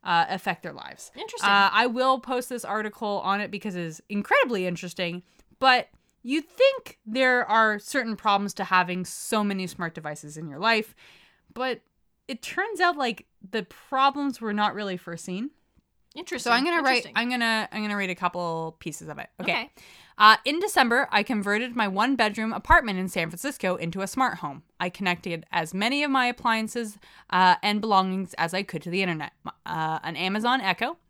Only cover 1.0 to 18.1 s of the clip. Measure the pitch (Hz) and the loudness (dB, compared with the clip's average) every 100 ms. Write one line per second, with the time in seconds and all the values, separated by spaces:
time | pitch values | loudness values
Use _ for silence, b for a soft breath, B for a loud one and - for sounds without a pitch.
1 | - - 427 466 202 202 196 208 247 233 | -20 -14 -12 -2 2 6 6 4 2 2
2 | 262 262 247 254 247 240 - 214 214 208 | 2 2 0 -4 -4 -8 -6 -4 -6 -6
3 | 214 202 - 196 208 196 220 180 170 156 | -4 -2 0 -2 -2 -6 -8 -6 -8 -10
4 | _ 202 202 539 480 220 180 175 180 - | _ -6 2 4 4 0 -2 -4 -8 -6
5 | 175 175 - b _ _ 262 247 - _ | -6 -6 -12 b _ _ 4 4 0 _
6 | _ _ 233 285 302 - 277 523 - - | _ _ -4 -4 -4 4 4 4 -8 -20
7 | 214 233 262 247 - 220 220 208 - 285 | -6 0 2 2 4 4 4 2 -2 -4
8 | 226 214 214 202 202 - 190 185 175 180 | -2 -2 2 2 2 -6 2 2 2 -2
9 | 180 - - 220 208 196 185 - 170 165 | -6 -8 -2 0 0 -2 -6 -6 -8 -8
10 | 156 151 151 147 156 143 214 226 214 _ | -10 -10 -12 -12 -12 -2 2 2 0 _
11 | b b b b b - 254 240 _ _ | b b b b b -6 -6 -6 _ _
12 | _ _ _ 262 - - 415 392 349 302 | _ _ _ -12 -8 -4 -4 2 0 2
13 | 262 214 - _ 190 226 - - - 262 | -2 -4 -12 _ -10 -8 -8 -16 -6 2
14 | 269 277 285 240 226 208 208 175 208 180 | 2 2 -4 -4 -4 0 0 -2 -6 -6
15 | - 170 - 185 262 _ _ _ _ _ | -8 -14 -8 -8 -8 _ _ _ _ _
16 | _ - 370 269 240 240 285 339 277 247 | _ -16 -10 -6 0 2 2 2 2 0
17 | - - 240 247 226 226 214 - 214 208 | 0 -2 -2 0 0 0 -2 -4 -4 -2
18 | 196 | -2